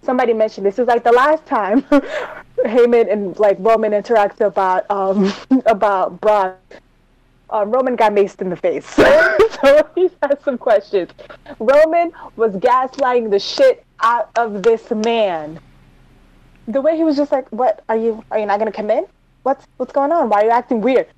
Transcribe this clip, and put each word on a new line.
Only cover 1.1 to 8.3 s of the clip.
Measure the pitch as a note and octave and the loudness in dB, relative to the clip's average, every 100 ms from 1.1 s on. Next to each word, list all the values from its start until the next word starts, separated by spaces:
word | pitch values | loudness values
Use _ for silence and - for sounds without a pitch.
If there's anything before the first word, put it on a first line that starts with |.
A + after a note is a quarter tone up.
last | B3 C#4 D#4 - | 2 2 0 -2
time | B3+ F#3+ A3+ | -4 0 -2
<laughs> | - D4 - - - - - - | 2 0 0 -10 -10 -16 -16 -6
Heyman | F#4 A3+ A#3+ A#3+ A#3 | -2 2 2 2 0
and, | G#3 G3 D#3+ | -2 -6 -2
like, | G#3 F#3+ | 0 2
Roman | G3 A3+ A3 | 2 0 2
interacted | G#3 G3+ A3+ G3+ - G#3 | -2 0 0 0 0 -2
about, | G3 F#3+ F#3 - | 0 0 -2 -2
um, | G3+ F#3+ G3 F#3+ G3+ - | -4 -2 0 -2 -4 -2
<laughs> | C4 A#3 | 0 2
about | A3 G#3+ F#3+ F#3 F3+ | 0 0 0 -4 -4
Brock. | G#3+ G#3 F#3+ F#3 _ - _ _ _ _ _ _ _ | 0 0 0 -6 _ -20 _ _ _ _ _ _ _
Um, | A3 G#3 | -6 -2
Roman | B3 C4 A#3+ | -2 -2 0
got | A3 | 0
maced | G#3 G3 | 2 -2